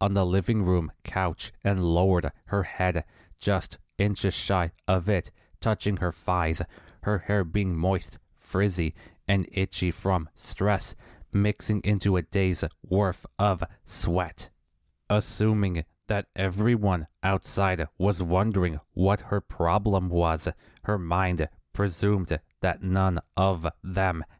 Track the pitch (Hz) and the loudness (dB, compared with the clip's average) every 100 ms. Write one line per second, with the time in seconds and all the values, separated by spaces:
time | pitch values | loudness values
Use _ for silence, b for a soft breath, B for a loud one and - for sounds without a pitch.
0 | 101 98 90 95 104 110 92 90 78 - | 0 2 4 2 2 2 2 2 0 -8
1 | - 98 90 80 - - 101 95 85 85 | -8 -2 -2 -4 -10 -4 -2 0 2 4
2 | 95 90 80 - - 101 92 - 90 82 | 4 2 0 -8 -4 -4 -2 -2 -2 -2
3 | - b b - 101 95 - - _ - | -6 b b -6 -2 -2 -2 -14 _ -2
4 | 104 98 98 - - 95 82 - - 95 | -2 0 -2 -2 0 0 0 -4 0 0
5 | 90 95 - b b - 110 107 104 95 | 2 0 -2 b b -6 -2 0 -2 0
6 | 90 - - 90 82 80 - B B B | -2 -2 -2 0 0 -2 -6 B B B
7 | 104 98 - 104 82 104 95 82 90 95 | -4 -2 0 -2 0 -2 -2 0 0 -2
8 | - - _ _ - 92 104 90 78 B | -4 -16 _ _ -6 0 0 0 -2 B
9 | B B - 98 - 95 95 - 90 - | B B -2 -2 0 -4 -4 -2 -2 -2
10 | 98 90 78 - - - 101 98 - - | 0 0 -2 -12 -14 -2 0 0 -4 -14
11 | B B B 101 104 - - 107 104 101 | B B B 0 2 0 -2 -2 0 2
12 | 101 92 80 98 95 87 78 - - 95 | 2 2 0 0 0 0 -4 -8 -2 0
13 | 98 - - - 101 92 - b - - | 0 -2 -10 -2 0 0 -4 b -16 -4
14 | - 90 85 - - _ _ _ _ _ | 0 0 -2 -8 -14 _ _ _ _ _
15 | - 104 - - 107 107 98 85 - _ | 0 0 0 0 2 2 0 -2 -6 _
16 | - 104 - - 95 95 113 117 101 87 | -4 -4 -4 -4 -2 2 2 4 2 0
17 | 78 _ 95 95 - - 98 85 76 - | -4 _ 0 0 -2 0 0 0 -4 0
18 | 98 92 85 90 107 98 90 76 - - | 0 0 0 2 2 2 0 -2 -8 0
19 | 95 104 - 104 - - 85 101 104 98 | 2 2 0 -4 -4 -2 2 2 2 0
20 | 90 85 82 80 82 - b b - 104 | 2 2 2 0 -4 -6 b b -4 -2
21 | 85 90 92 85 78 - _ - 101 - | 0 0 2 0 -2 -6 _ -4 -2 0
22 | 101 101 90 78 - _ 92 82 92 95 | 0 0 0 -4 -6 _ -4 -2 -2 2
23 | 95 87 - - 95 87 82 - 95 95 | 2 0 -4 0 0 0 -4 -6 -6 -2
24 | 95 82 - | 0 -2 -8